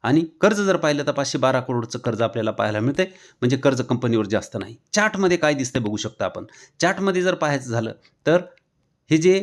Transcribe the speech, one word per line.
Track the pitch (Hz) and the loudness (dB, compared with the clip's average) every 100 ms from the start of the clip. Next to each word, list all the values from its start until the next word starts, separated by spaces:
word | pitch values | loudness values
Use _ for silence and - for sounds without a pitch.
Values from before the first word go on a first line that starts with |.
आणि | 110 151 165 _ | 4 2 2 _
कर्ज | 196 208 | 2 2
जर | 196 175 | 0 2
पाहिलं | 156 143 143 | 2 0 -2
तर | |
पाचशे | - 139 151 | -2 -4 0
बारा | 127 131 | 2 0
करोडचं | 127 123 113 120 | -2 -4 -4 -6
कर्ज | 120 107 | -6 -2
आपल्याला | 113 117 110 | -2 -2 -4
पाहायला | 101 107 107 | -2 -2 0
मिळतंय, | 117 143 185 - - _ | -2 -2 -4 -6 -20 _
म्हणजे | 123 131 | 0 2
कर्ज | 139 131 | 2 0
कंपनीवर | 123 123 123 113 101 | -2 -2 0 0 0
जास्त | 104 - 110 | -2 -4 -12
नाही. | - - _ | -12 -16 _
चार्टमध्ये | 208 214 190 190 175 | 0 0 0 0 2
काय | 151 | 0
दिसतंय | 143 127 127 | 0 -2 -4
बघू | 107 107 | -4 -4
शकता | 107 - | -8 -6
आपण. | 92 90 - - - _ | -6 -6 -16 -20 -20 _
चार्टमध्ये | 175 190 196 185 | -2 0 0 0
जर | 180 | 0
पाहायचं | 175 151 143 127 | 0 -2 -2 -2
झालं | 117 110 - _ _ - | -4 -4 -10 _ _ 2
तर | 170 180 _ _ _ _ _ _ | 2 0 _ _ _ _ _ _
हे | 156 | 4
जे | 175 190 | 4 2